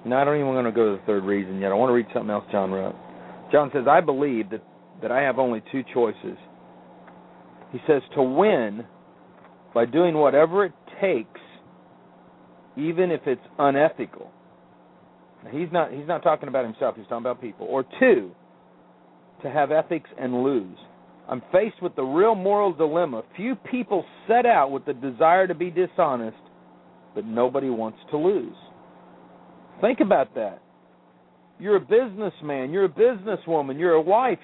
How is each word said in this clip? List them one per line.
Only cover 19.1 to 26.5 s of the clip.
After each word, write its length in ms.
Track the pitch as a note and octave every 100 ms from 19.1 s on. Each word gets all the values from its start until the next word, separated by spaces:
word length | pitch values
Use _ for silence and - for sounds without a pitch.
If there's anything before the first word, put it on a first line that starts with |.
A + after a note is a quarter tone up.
| _ _ _
to 80 | C#3
have 220 | C#3+ C#3
ethics 360 | D#3 D#3 E3 - -
and 280 | B2+ B2
lose. 340 | C3+ C3 F#2 E2+ - - - - -
I'm 140 | B2+ -
faced 320 | F3+ A3 -
with 140 | F3 C#3+
the 80 |
real 320 | C3 D3+ A3 G#3+
moral 360 | F#3+ G3+ G3+
dilemma. 500 | D3 D#3 E3 E3+ A2+ - -
Few 200 | A3+ A#3
people 480 | - B3+ A3+ F#3+ - - -
set 180 | A#3 A#3+
out 240 | G3 C#3
with 160 | C3+ C#3
the 80 |
desire 540 | C3 C3+ A#2 D#3+ F#3 F#3+
to 60 |
be 140 | D#3+ F3+
dishonest, 680 | E3+ F3+ - D#3+ B2+ A2+ - -